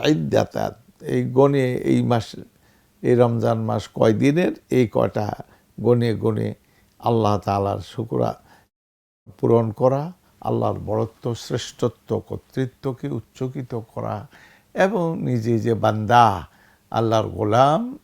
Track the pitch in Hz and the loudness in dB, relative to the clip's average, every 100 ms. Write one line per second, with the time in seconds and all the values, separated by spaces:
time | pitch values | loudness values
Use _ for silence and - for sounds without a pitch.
0 | 147 160 147 117 104 - - - _ _ | 0 0 0 0 0 -4 -6 -8 _ _
1 | 156 127 123 127 139 143 127 123 - 127 | -4 -4 0 4 4 4 0 0 0 2
2 | 120 117 - - - _ _ _ _ _ | 2 0 -2 -12 -20 _ _ _ _ _
3 | 131 120 120 117 117 113 113 110 - - | 2 4 4 2 0 0 -2 -4 -4 2
4 | 113 110 131 156 190 311 - 127 113 127 | 2 4 2 2 0 -4 -2 0 2 2
5 | 113 117 104 - - _ _ - 110 120 | 0 -2 -6 -8 -12 _ _ -2 2 2
6 | 117 104 110 110 110 - _ _ _ _ | 2 -2 -2 -2 -4 -8 _ _ _ _
7 | 113 117 104 104 104 101 98 101 90 - | -2 2 2 0 0 -2 -2 -4 -8 -10
8 | 117 62 55 - _ _ _ _ _ _ | -6 -2 -2 -4 _ _ _ _ _ _
9 | _ _ - - 123 117 113 104 127 135 | _ _ -20 -4 2 2 2 0 0 0
10 | 160 175 _ - - 117 110 98 90 107 | -4 -12 _ -10 -4 -2 -2 -4 -4 -4
11 | 113 - 123 117 - 135 - - 127 - | -4 -6 -8 -8 -6 -8 -8 -4 -4 -4
12 | - 107 - 104 - - 127 - 139 127 | -6 -6 -6 -12 -10 -6 -6 -6 -10 -8
13 | 143 127 - - 131 139 127 117 110 - | -8 -8 -10 -10 -8 -8 -10 -10 -10 -8
14 | 110 107 - - - _ _ - 190 208 | -8 -8 -12 -20 -20 _ _ 0 0 0
15 | 165 165 143 123 113 113 113 110 110 107 | -2 -4 -2 -2 0 0 0 0 0 0
16 | 104 120 117 92 - _ _ _ _ 113 | 2 6 6 4 -6 _ _ _ _ -2
17 | 113 110 - 92 104 113 135 165 240 285 | 2 2 0 -2 2 4 4 2 -2 -12